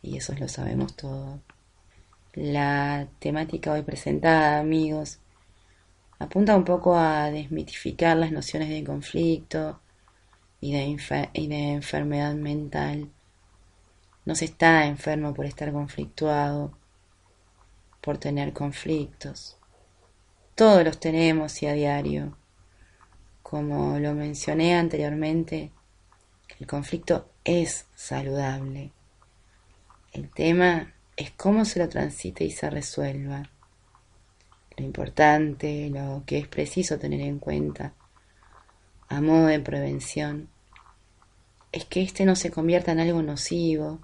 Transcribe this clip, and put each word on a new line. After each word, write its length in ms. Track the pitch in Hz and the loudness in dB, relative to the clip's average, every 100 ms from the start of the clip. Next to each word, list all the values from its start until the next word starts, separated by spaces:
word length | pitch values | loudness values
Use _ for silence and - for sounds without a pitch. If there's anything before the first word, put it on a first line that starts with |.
Y 160 | - 135 | -8 -8
eso 160 | - | -8
lo 140 | 139 131 | -8 -8
sabemos 480 | - 131 127 131 - | -6 -4 -2 -4 -6
todo. 440 | 139 135 139 139 - _ _ _ _ _ _ _ _ | -10 -10 -10 -14 -18 _ _ _ _ _ _ _ _
La 760 | - 147 143 143 143 143 143 143 - | -6 -2 0 0 0 0 -2 -6 -6
temática 540 | - 151 156 160 151 | -4 -2 -4 -4 -2
hoy 100 | 151 | -2
presentada, 760 | 147 156 147 147 165 160 151 151 | -2 -6 -4 2 6 6 6 4
amigos, 600 | 151 160 156 151 151 - _ _ _ _ _ _ _ _ _ _ | 2 2 0 -2 -6 -14 _ _ _ _ _ _ _ _ _ _
apunta 400 | 151 185 208 202 | -4 2 6 6
un 60 | |
poco 340 | 175 180 180 175 | 6 2 4 4
a 320 | 160 156 147 | 4 2 0
desmitificar 880 | 151 143 156 151 - - - 165 165 | -4 -6 -6 -6 -8 -8 2 4 4
las 140 | 160 | 2
nociones 380 | 156 - 156 156 | -2 -4 -4 -4
de 140 | 156 | -4
conflicto 960 | 143 143 143 165 165 160 - 156 156 - _ _ _ _ _ _ _ _ | -6 -8 -4 0 2 0 -2 -6 -6 -10 _ _ _ _ _ _ _ _
y 140 | 143 | -4
de 100 | 143 139 | -2 -2
enfer-, 440 | 147 - 143 143 | -6 -4 -4 -2
y 140 | - 151 | -4 -4
de 260 | 151 147 | -2 -2
enfermedad 600 | 147 143 147 147 147 147 | -2 -4 -4 -2 0 -2
mental. 800 | 151 147 147 147 151 147 147 147 _ _ _ _ _ _ _ _ _ _ _ - | -2 -4 -4 -4 -4 -4 -4 -10 _ _ _ _ _ _ _ _ _ _ _ -6
No 100 | 160 | -4
se 100 | 160 | -4
está 400 | - 165 165 147 | 4 8 8 4
enfermo 480 | 143 - 151 147 | 0 -2 -2 -2
por 120 | 139 143 | -4 -6
estar 260 | - 147 | -6 -4
conflictuado, 1040 | 147 143 - 143 - 156 147 147 147 147 - _ _ _ _ _ _ _ _ _ _ _ _ | -4 -6 -8 -10 -2 0 2 2 -2 -4 -10 _ _ _ _ _ _ _ _ _ _ _ _
por 160 | - 143 | -6 -4
tener 360 | 147 143 143 | -2 -2 -4
conflictos. 1040 | - 143 - - 156 143 - 143 - - - _ _ _ _ _ _ _ _ _ - | -4 -6 -6 -4 -4 -4 -10 -14 -14 -18 -20 _ _ _ _ _ _ _ _ _ 6
Todos 280 | 220 196 | 10 10
los 160 | 160 156 | 6 0
tenemos 640 | 165 160 165 160 151 - | 0 4 4 4 -2 -4
y 40 | 147 | -2
a 60 | |
diario. 640 | 147 143 143 143 147 143 147 _ _ _ _ - _ _ - - _ | 0 0 0 -2 -4 -6 -12 _ _ _ _ -20 _ _ -20 -20 _
Como 580 | - 151 147 143 143 143 | -10 -6 -2 0 0 0
lo 140 | 147 | -2
mencioné 640 | 147 147 147 - 151 170 175 | -2 -4 -6 -2 2 4 4
anteriormente, 960 | 170 151 147 151 156 165 160 160 151 _ _ _ _ _ _ _ - - | 2 0 -2 -2 0 0 -2 -6 -8 _ _ _ _ _ _ _ -20 -18
el 80 | 127 | -8
conflicto 640 | 143 143 165 - 165 - _ | -8 -6 -8 0 -2 -2 _
es 420 | - 175 160 - - - | 0 0 0 -6 -12 -20
saludable. 960 | - 135 139 139 135 135 135 139 139 _ _ _ _ _ _ _ _ _ _ - _ | -8 -6 -4 -2 -2 -4 -8 -10 -14 _ _ _ _ _ _ _ _ _ _ -20 _
El 180 | 135 139 | -14 -12
tema 640 | - 160 175 180 170 160 _ _ - | -2 2 6 4 4 -4 _ _ -12
es 160 | 143 | -12
cómo 320 | - 196 214 | -2 2 4
se 160 | 220 175 | 2 0
lo 80 | 165 | -2
transite 560 | 170 151 - 180 - | 0 -4 -4 -10 -4
y 80 | 160 | -4
se 180 | 156 147 | -2 -6
resuelva. 800 | 147 - - 143 139 139 139 143 _ _ _ _ _ _ _ _ _ _ _ _ - | -4 -6 -4 -4 -4 -8 -8 -10 _ _ _ _ _ _ _ _ _ _ _ _ -10
Lo 80 | |
importante, 1040 | 135 - - - 151 151 156 151 151 147 147 | -10 -6 -4 6 8 8 2 -2 -4 -4 -6
lo 340 | 139 139 139 139 | -6 -6 -8 -4
que 140 | 143 | -4
es 80 | 143 | -2
preciso 520 | - 147 - 180 151 | -6 -2 -2 -2 -2
tener 220 | 147 143 | -2 -4
en 180 | 143 143 | -4 -4
cuenta, 540 | - 147 147 143 143 _ _ _ _ _ _ - _ _ _ _ _ | -4 -2 -2 -6 -12 _ _ _ _ _ _ -20 _ _ _ _ _
a 120 | 143 | 0
modo 260 | 151 160 160 | 4 6 6
de 120 | 151 | 4
prevención, 880 | 131 143 139 139 - 151 151 147 156 _ _ - - _ _ _ _ _ _ _ _ | 0 -4 -4 -6 -6 -6 -6 -8 -12 _ _ -20 -20 _ _ _ _ _ _ _ _
es 140 | - - | -10 -4
que 160 | 180 | -2
este 240 | 185 - 196 | -2 4 4
no 100 | 185 | 4
se 160 | 170 | 0
convierta 400 | 165 160 175 175 | 0 2 4 4
en 80 | 165 | 2
algo 220 | 165 170 | 2 2
nocivo 800 | 151 143 - 170 165 156 151 160 | 0 -4 -4 0 0 0 -2 -8